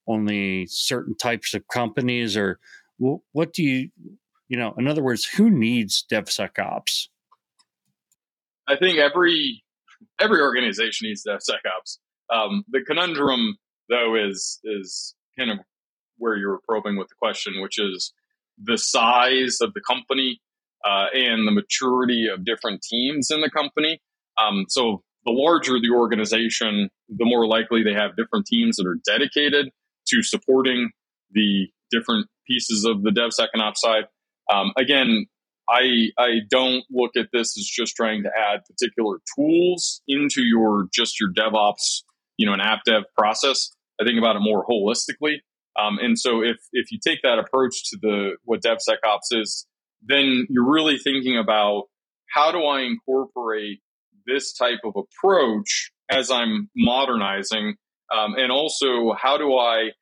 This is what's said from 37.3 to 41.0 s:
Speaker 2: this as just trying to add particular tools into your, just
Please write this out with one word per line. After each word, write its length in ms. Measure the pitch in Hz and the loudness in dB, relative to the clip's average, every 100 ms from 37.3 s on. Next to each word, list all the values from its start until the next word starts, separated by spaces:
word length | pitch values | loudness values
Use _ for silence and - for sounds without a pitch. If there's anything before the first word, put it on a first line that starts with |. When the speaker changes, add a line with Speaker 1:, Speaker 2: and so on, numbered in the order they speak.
Speaker 2:
this 240 | 120 113 107 | -2 -2 -6
as 80 | 101 | -6
just 300 | - 113 - | -4 -6 -2
trying 280 | 113 107 | -2 -2
to 60 | 101 | -2
add 320 | 110 107 104 _ | -2 0 -2 _
particular 520 | - 120 - 107 90 - - | -4 -4 0 -2 -2 -8 -2
tools 640 | 151 165 180 175 - - - | 2 4 2 0 -4 -6 -4
into 360 | 139 143 139 | -2 0 0
your, 420 | 120 117 110 104 92 | 2 4 4 2 0
just 260 | - | -2